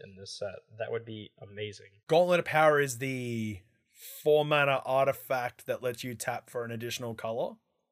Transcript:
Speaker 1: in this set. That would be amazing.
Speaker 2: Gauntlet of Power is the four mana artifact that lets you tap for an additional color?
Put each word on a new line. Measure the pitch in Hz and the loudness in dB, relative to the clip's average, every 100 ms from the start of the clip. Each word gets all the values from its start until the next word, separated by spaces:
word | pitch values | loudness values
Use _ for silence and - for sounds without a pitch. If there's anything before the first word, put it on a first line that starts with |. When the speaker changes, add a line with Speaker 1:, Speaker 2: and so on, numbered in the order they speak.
Speaker 1:
in | 101 95 | -20 -18
this | 98 - | -16 -10
set. | 101 - - 110 | -10 -10 -14 -10
That | 113 | -6
would | 117 113 | -6 -8
be | 110 104 - | -12 -14 -18
amazing. | 107 101 107 98 98 _ - | -16 -10 -10 -10 -20 _ 0
Speaker 2:
Gauntlet | 160 180 175 | 4 4 2
of | - | 2
Power | 156 156 147 | 4 6 6
is | 139 117 | 2 -2
the | 135 131 120 117 107 101 - _ _ _ - - | -6 -4 -4 -4 -4 -6 -12 _ _ _ -18 -2
four | 151 151 151 | 4 4 6
mana | 147 143 135 - | 4 4 2 2
artifact | 131 135 - - 127 120 - - | 2 4 2 -2 -2 -4 -6 -6
that | 117 | -4
lets | 123 117 127 | -4 -4 -6
you | |
tap | 117 - 117 - | -6 -6 -6 -6
for | 123 | -8
an | 117 | -6
additional | 117 120 113 120 110 | -6 -6 -6 -6 -6
color? | 113 117 - 226 _ _ _ | -6 -4 -6 -8 _ _ _